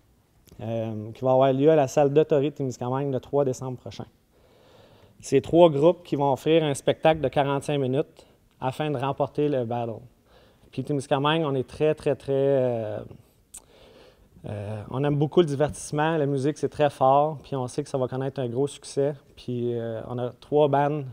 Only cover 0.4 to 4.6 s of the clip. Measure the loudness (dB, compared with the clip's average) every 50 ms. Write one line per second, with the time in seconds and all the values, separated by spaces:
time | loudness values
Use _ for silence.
0.4 | _ -20 -16 -12 -8 -6 -4 -4 -4 -6 -6 -8 -10 -12 -8 -2 2 4 6 6
1.4 | 6 6 4 6 6 6 6 6 4 4 4 4 4 4 6 4 4 4 4 2
2.4 | 2 0 -2 -4 -4 -6 -6 -6 -4 -4 -2 -2 -2 -2 -4 -4 -4 0 0 2
3.4 | 2 2 0 -4 -6 -10 -10 -10 -12 -14 -14 -14 -14 -16 _ _ _ _ _ _
4.4 | _ _ _ _